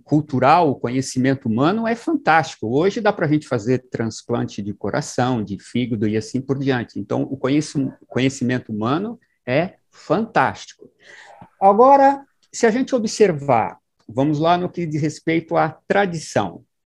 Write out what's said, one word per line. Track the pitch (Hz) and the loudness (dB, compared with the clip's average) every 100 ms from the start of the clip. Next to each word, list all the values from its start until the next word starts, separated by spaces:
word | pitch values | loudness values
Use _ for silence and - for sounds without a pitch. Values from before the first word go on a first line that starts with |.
| - | 0
cultural, | 151 151 123 127 165 165 | 0 0 0 4 4 4
o | 123 | 0
conhecimento | 117 131 131 127 127 135 120 | -4 -4 -4 -2 0 0 -2
humano | 110 147 214 226 | 0 2 0 -2
é | 233 | -4
fantástico. | - 330 - 160 156 - 110 | -2 -2 2 2 2 -6 -4
Hoje | 131 185 220 | 0 0 0
dá | 208 | -2
pra | 202 160 | 0 0
gente | 151 151 | 0 0
fazer | 123 107 127 - | -4 0 -2 -2
transplante | - 113 - - 120 120 - | -6 -6 -6 -6 -4 -4 -6
de | 101 | -10
coração, | 101 104 123 147 - 123 123 | -6 -4 -4 -4 -2 -2 -2
de | 98 95 | -4 -8
fígado | - 120 123 117 107 | -6 -4 -2 -2 -2
e | 107 | -2
assim | 107 127 | -4 -6
por | 131 135 | -4 -4
diante. | 139 127 107 - | -2 -2 -4 -10
Então, | 151 123 | -6 -4
o | 139 135 | -4 -4
conheci-, | 127 147 151 147 135 - - | -2 0 -2 -4 -6 -8 -8
conhecimento | 123 131 131 123 127 - | -2 -2 0 -2 -2 -4
humano | 110 110 151 214 233 _ _ - | -4 -2 -2 -4 -10 _ _ -4
é | 127 185 - _ | -2 -2 -8 _
fantástico. | _ - 160 226 - 127 98 - - - _ - - - - - - | _ -4 -2 0 0 0 -2 -14 -20 -20 _ -20 -20 -20 -20 -20 0
Agora, | 196 202 254 277 277 277 - _ _ | 4 6 6 8 6 2 -6 _ _
se | - 233 | 0 0
a | |
gente | 220 254 254 | 2 0 -2
observar, | 214 - 208 151 139 117 98 - _ _ - | -2 2 2 2 2 2 2 -6 _ _ -10
vamos | 107 143 151 | -2 0 2
lá | 165 175 | 2 2
no | 180 | 0
que | 175 170 | -6 -6
diz | 147 | -2
respeito | 151 151 - 160 160 165 | -4 -4 -2 -2 0 0
à | 156 - - | 0 -2 -4
tradição, | 196 202 165 - 127 98 85 _ _ _ | 0 0 -4 -4 -2 -2 -6 _ _ _